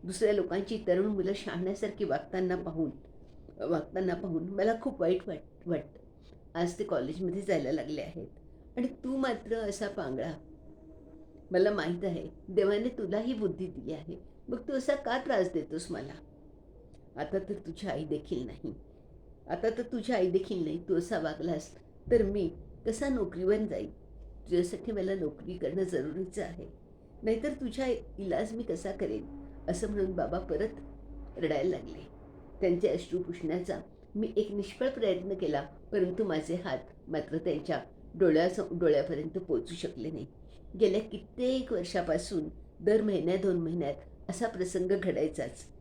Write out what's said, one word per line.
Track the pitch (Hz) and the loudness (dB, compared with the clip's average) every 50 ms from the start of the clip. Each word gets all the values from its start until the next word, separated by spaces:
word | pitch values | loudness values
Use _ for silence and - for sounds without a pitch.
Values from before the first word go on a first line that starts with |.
| - | -6
दुसऱ्या | 175 185 - 226 208 208 | -6 0 4 4 6 6
लोकांची | 202 175 - 170 196 196 - 226 208 - - | 6 4 2 0 -2 0 0 -4 -2 2 4
तरुण | 180 185 196 | 4 4 4
मुलं | 214 208 196 175 190 202 | 2 2 2 2 2 0
शहाण्यासारखी | 202 - 208 - 170 180 185 202 - - 208 208 - 208 | 0 -2 -4 -2 0 0 0 0 0 -2 -4 0 -2 0
वागताना | - 131 147 - - - 185 185 180 180 | 2 2 0 0 -2 -2 0 2 2 2
पाहून, | 175 - 170 160 160 160 135 - - - - - - - - - - - - - - | 0 -2 -4 0 0 0 0 0 -6 -14 -18 -18 -18 -18 -18 -18 -18 -18 -18 -8 -6
वागताना | - 143 170 156 151 - - 185 190 185 180 | 0 0 2 0 0 -2 -2 0 0 2 0
पाहून | 175 - 185 165 160 165 | 0 -2 -2 0 0 -2
मला | 185 196 196 190 220 226 226 | -2 0 4 4 4 4 4
खूप | - 269 - - | 0 -4 -2 2
वाईट | 180 170 185 185 - - | 2 4 4 2 0 -4
वाट-, | 165 143 - - - - - 175 | -8 -8 -10 -14 -20 -10 -2 0
वाटतं. | 170 147 - - - - - - - - - - - - - - - 165 | 0 0 0 -6 -16 -20 -20 -20 -20 -20 -20 -20 -20 -20 -20 -8 -2 0
आज | 175 175 - - | 0 0 2 -2
ते | 208 | -2
कॉलेजमध्ये | - 190 143 127 135 156 175 190 175 170 196 | 0 2 0 0 0 -2 0 0 0 0 0
जायला | 196 185 190 160 139 127 | 2 2 2 2 4 2
लागले | 151 156 - 147 151 147 | 0 0 0 -2 -4 -4
आहेत | - - - 170 - - - - - - - - - - - - | -4 -6 -8 -10 -10 -10 -14 -18 -20 -20 -20 -20 -20 -10 -4 -2
आणि | 247 254 | -2 -2
तू | - - - 254 262 269 | -2 -4 -4 -2 0 0
मात्र | 262 262 233 - - 208 226 | 2 0 0 -2 -2 -2 -2
असा | 226 220 208 202 - 220 202 | -2 0 -2 -2 -2 -4 -4
पांगळा. | - 202 170 135 131 131 117 165 156 - - - - - - - - - - - - - - - - - - - - - - - | -2 -4 -4 -2 -2 -2 -2 -4 -4 -8 -12 -18 -18 -18 -18 -18 -20 -18 -20 -20 -20 -20 -20 -20 -20 -20 -20 -20 -20 -20 -10 2
मला | 185 180 190 208 | 4 6 6 6
माहीत | 208 196 151 160 175 175 190 | 4 2 0 0 0 0 0
आहे | 190 170 170 - 160 - - - - | -2 -2 -2 -4 -8 -12 -14 -12 0
देवाने | 190 175 196 196 208 202 226 247 | 2 4 6 6 4 4 2 0
तुलाही | 240 - 214 180 180 208 220 247 262 | -2 -2 -4 -2 0 0 0 0 -2
बुद्धी | 214 214 185 151 151 185 175 | 0 0 -2 -2 -2 -6 -6
दिली | - - - 127 160 | -6 -10 -8 -8 -8
आहे, | 147 156 160 175 - - - - - - - | -8 -8 -12 -12 -12 -14 -18 -20 -18 -8 -6
मग | 240 233 - - | -6 -6 -4 -2
तू | 277 | -2
असा | 269 254 - 285 | 0 2 2 0
का | 277 - 240 240 262 | 2 2 0 0 0
त्रास | 262 285 254 202 180 180 - | 2 2 4 4 4 4 2
देतोस | 165 147 - 156 160 170 - | -2 -2 -2 -6 -6 -4 -4
मला? | 170 104 123 143 - - - - - - - - - - - - - - - - - - - - - | -6 -6 -6 -8 -10 -14 -16 -20 -20 -20 -20 -20 -20 -20 -20 -20 -20 -20 -20 -20 -20 -20 -20 -16 -8
आता | 120 151 151 - 196 | -6 -6 -2 0 -2
तर | 190 190 208 | -2 -2 -6
तुझी | 165 - 160 160 - 208 190 | -6 -6 -10 -10 -6 -4 -4
आई | 127 139 156 | -2 -4 -2
देखील | 151 151 147 147 - 170 120 127 | -2 -2 -2 -2 -4 -4 -4 -4
नाही, | 110 92 - - 123 98 - - - - - - - - - - - - - - - | -6 -10 -8 -8 -8 -8 -8 -14 -20 -20 -20 -20 -20 -20 -20 -20 -20 -20 -20 -6 -6
आता | 165 - - 226 | -4 0 0 0
तर | 226 233 | 0 0
तुझी | 240 240 - 233 214 - 254 | -4 -2 -2 -4 0 2 4
आई | 208 185 185 | 4 4 6
देखील | 175 190 185 - 214 180 165 | 4 2 2 2 0 0 0
नाही. | 151 156 170 - - | 0 -2 -4 0 2
तू | 190 165 | 2 2
असा | 175 - 220 175 | 2 2 0 0
वागलास | 160 156 156 - 156 170 165 151 - - - - - - - - - - | 0 0 -2 -2 -2 0 0 -2 -2 -8 -16 -20 -20 -20 -20 -14 0 4
तर | 240 233 | 6 6
मी | 214 190 202 202 185 165 - - - - - - - | 6 6 4 2 0 0 -2 -6 -14 -16 -16 -6 -4
कसा | 220 226 - 294 277 | -4 -2 0 0 0
नोकरीवर | 262 240 202 175 - 170 185 185 208 | 2 2 0 0 -2 0 4 4 4
जाईन? | 214 220 202 - 92 - 156 - - - - - - - - - - - - | 4 4 0 -2 -4 -4 -6 -10 -14 -18 -18 -16 -16 -16 -16 -16 -16 -4 2
तुझ्यासाठी | 180 175 175 175 - - - - | 4 4 4 2 -2 -6 -4 -2
मला | 214 202 180 190 196 | -2 0 0 0 0
नोकरी | 190 165 147 - - - 175 180 175 | 0 0 -2 -4 -4 -8 -8 -6 -2
करणं | 165 135 160 190 190 | -2 -2 0 0 0
जरुरीचं | 180 180 143 131 151 156 180 190 180 - 214 170 | 2 2 0 0 0 -2 -4 -6 -4 -4 -6 -6
आहे, | - 170 175 - - - - - - - - - - - - - | -6 -6 -10 -12 -14 -14 -18 -20 -20 -20 -20 -20 -20 -18 -4 0
नाहीतर | 220 226 226 226 294 269 | 2 2 2 2 -2 -2
तुझा | - 269 240 - - 269 254 240 - - - - - | -2 -4 -4 -2 -2 0 0 0 0 -2 -10 -10 -6
इलाज | 196 185 160 - 214 214 220 | -2 0 0 0 0 -2 -4
मी | 226 233 | -6 -4
कसा | - 165 175 - 196 | -4 -4 -4 -2 -6
करेन?" | - - 196 - - - - - - - - - - - - - | -4 -2 -2 -2 -2 -4 -6 -8 -12 -12 -12 -14 -14 -8 -2 -2
असं | 180 - 220 208 | 0 0 0 0
म्हणून | 208 202 190 185 | 2 0 0 0
बाबा | 185 175 143 - 165 185 | 2 0 0 0 0 -2
परत | 180 - 165 151 202 220 - - - - - - - - - - - - - - | -2 0 0 0 0 0 -2 -8 -12 -14 -14 -16 -14 -14 -12 -12 -12 -12 -4 0
रडायला | 170 151 151 135 135 185 | 0 2 2 4 4 2
लागले. | - 127 110 - 78 76 - - - - - - - - - - - - | 2 0 -4 -8 -10 -12 -14 -14 -16 -18 -18 -18 -18 -18 -18 -16 -4 2
त्यांचे | 202 180 175 175 190 - | 4 4 4 6 4 4
अश्रू | 135 170 - - 170 185 | 2 2 0 0 -2 -2
पुसण्याचा | 180 - 170 - - 156 160 180 180 - 147 - - - - - - - - | -2 -2 -4 -4 -2 -2 0 0 0 -2 -4 -6 -6 -12 -18 -20 -20 -8 -2
मी | 208 220 226 - 208 | -2 -2 0 2 0
एक | 214 208 | 0 0
निष्फळ | 202 202 190 - - - 254 269 | 0 -4 -4 -4 -2 0 0 0
प्रयत्न | 262 233 226 202 185 180 180 190 196 | 0 2 2 2 2 2 0 -4 -2
केला, | 190 185 156 147 139 | 0 0 0 0 0
परंतु | 143 - - - - - - 202 180 180 180 - 220 | -2 -4 -10 -16 -10 -2 2 2 2 2 2 0 2
माझे | 196 165 156 156 - 165 | 2 2 0 0 0 -2
हात | 175 - 190 131 131 - - - - - - | -2 0 -2 -4 -4 -4 -10 -18 -18 -8 -2
मात्र | 151 156 151 - - 165 | -2 -2 -2 0 -2 0
त्यांच्या | 165 175 151 151 151 - 160 131 - - - - - - - | 0 2 0 0 0 0 -2 -2 -2 -8 -16 -18 -18 -14 2
डोळ्यास-, | 165 196 170 156 156 170 180 180 - 208 - - 170 | 6 8 8 10 8 8 6 4 0 -2 -2 0 4
डोळ्यापर्यंत | 170 160 151 139 135 - 165 143 151 160 - 185 | 6 6 8 6 6 2 0 -2 -2 -4 -4 -6
पोहोचू | 185 - 151 117 - - 170 | 0 2 0 0 0 -2 -8
शकले | - - 165 - - 110 156 | -6 -6 -6 -6 -4 -6 -6
नाही. | 160 - 143 - - - - - - - - - - 180 | -4 -6 -8 -10 -12 -18 -18 -18 -18 -18 -16 -12 2 4
गेल्या | 220 196 180 - | 6 6 6 4
कित्येक | 220 - - 208 - - - - 247 254 262 262 254 - 233 | 0 -2 -8 -10 -12 -12 -4 0 2 2 2 2 0 0 -2
वर्षापासून | 180 175 175 - 185 170 - 156 - - - 202 170 151 156 - - - - - - | -2 -2 0 0 0 2 2 2 0 0 0 -2 -2 -2 -2 -8 -12 -16 -18 -16 0
दर | - 202 214 220 | 4 6 6 6
महिन्या | 214 214 196 170 151 175 185 180 | 6 4 4 4 4 4 2 4
दोन | 185 196 175 | 4 4 4
महिन्यात | 170 170 160 165 175 151 139 143 - - - - - - - | 4 2 2 2 2 0 0 0 -4 -8 -16 -18 -14 -6 -6
असा | 180 - 233 226 | -2 0 0 -2
प्रसंग | - 180 185 180 - 190 180 185 | 0 0 -2 0 2 0 2 4
घडायचाच. | 196 196 185 185 165 - 147 156 156 - 131 120 - - - - - - | 2 4 4 2 4 4 2 2 2 -2 -4 -4 -6 -10 -16 -16 -16 -20